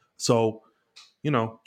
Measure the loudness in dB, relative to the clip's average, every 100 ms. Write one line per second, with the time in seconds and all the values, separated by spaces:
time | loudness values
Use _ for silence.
0 | _ _ 0 2 2 -2 _ _ _ -20
1 | -20 _ -2 -2 -2 -6